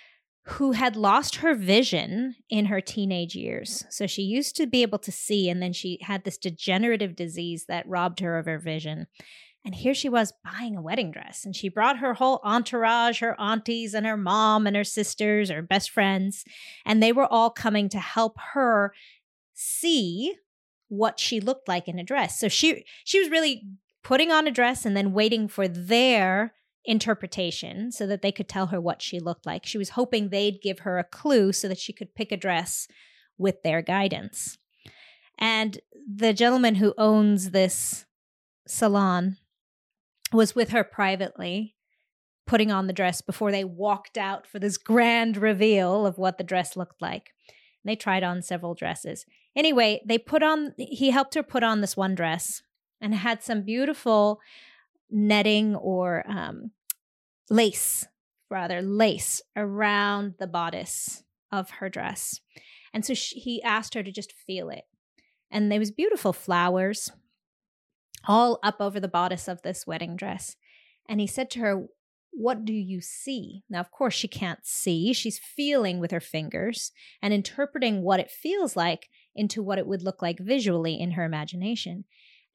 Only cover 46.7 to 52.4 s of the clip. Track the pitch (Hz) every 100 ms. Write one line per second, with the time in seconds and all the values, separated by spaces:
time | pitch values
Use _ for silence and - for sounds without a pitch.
46.7 | 185 175 _ 165 - - _ _ _ _
47.7 | _ 202 220 208 190 180 180 - 175 170
48.7 | 170 - 160 165 - - _ _ 277 311
49.7 | 247 220 208 214 226 - 302 311 311 294
50.7 | - 254 269 269 262 269 311 285 247 226
51.7 | 214 202 - 190 180 165 170